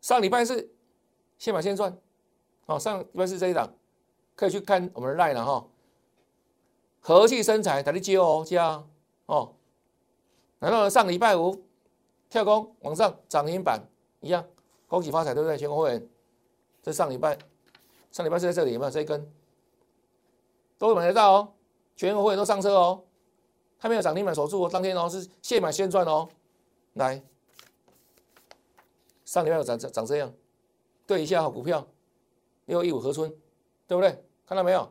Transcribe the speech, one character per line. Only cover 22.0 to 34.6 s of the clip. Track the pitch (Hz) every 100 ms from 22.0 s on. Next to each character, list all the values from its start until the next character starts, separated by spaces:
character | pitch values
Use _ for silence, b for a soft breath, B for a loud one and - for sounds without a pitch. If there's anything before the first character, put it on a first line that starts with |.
| 180
国 | 208
会 | 208
员 | 196
都 |
上 | 202 202
车 | 196
哦， | 196 175 185 _ _ _ _ _ _ _ _
还 | 226
没 | 226
有 |
涨 | 180
停 | 160
板 | 202
锁 | 156 147
住 | 196
哦， | 175
当 | 185
天 | 190 180
哦 | 170
是 | 185 180 b
现 | - 233
买 | 175
现 | 151 196
赚 | 190 170
哦。 | 156 160 _ _ _ _ _ _
来， | - 131 135 - _ _ - _ _ _ _ _ _ _ _ _ - _ _ _ _ _ _ -
上 | 180
礼 | 160
拜 | 160
五 |
长， | 123 117
长， | 127
长 | 113 113
这 | 147
样， | 139 - _ _ _ _ _ _ _
对 | 190
一 | 156
下 | 175
哈， | 156
股 | 120
票 | 127 160 131 _ _ _ _ _ _ _
六 | - 170
一 | 175
五 | 139
和 | 123
春， | 143 156 156 _ _ _ _ _
对 |
不 | 180
对？ | 190 135 _ _ _
看 |
到 | 190